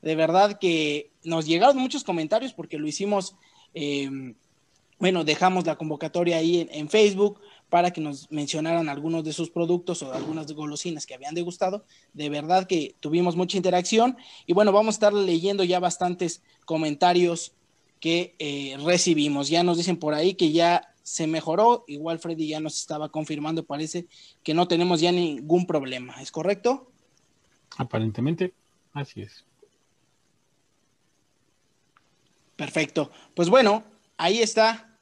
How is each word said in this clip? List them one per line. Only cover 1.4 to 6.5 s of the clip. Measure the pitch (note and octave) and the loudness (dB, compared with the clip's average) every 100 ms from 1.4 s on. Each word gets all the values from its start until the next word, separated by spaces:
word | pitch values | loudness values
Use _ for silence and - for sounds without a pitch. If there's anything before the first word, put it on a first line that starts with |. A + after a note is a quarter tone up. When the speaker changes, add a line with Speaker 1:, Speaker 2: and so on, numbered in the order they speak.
| D3+ | 0
Speaker 1:
llegaron | E3 A#3+ C#4 | 4 6 4
muchos | C4 D4 | 0 -4
comentarios | - F3 D#3 A3 C4 | -4 -4 0 -2 -2
porque | - D#3+ D#3 | -12 -12 -8
lo | D3+ | -6
hicimos, | D3+ G3+ G3+ F#3 _ _ _ _ | -4 -2 -2 -2 _ _ _ _
em, | - D3 C#3+ C#3 C3+ C3 A2 _ _ _ _ _ _ | -8 -4 -4 -4 -8 -12 -16 _ _ _ _ _ _
bueno, | F3+ F#3 | 0 0
dejamos | D3+ D3+ F#3 F#3 E3+ | 0 2 2 2 -2
la | D#3 | -4
convocatoria | D#3 D3 D#3+ F3 F3 E3 | -6 -6 -6 -2 0 2
ahí | D#3+ | 2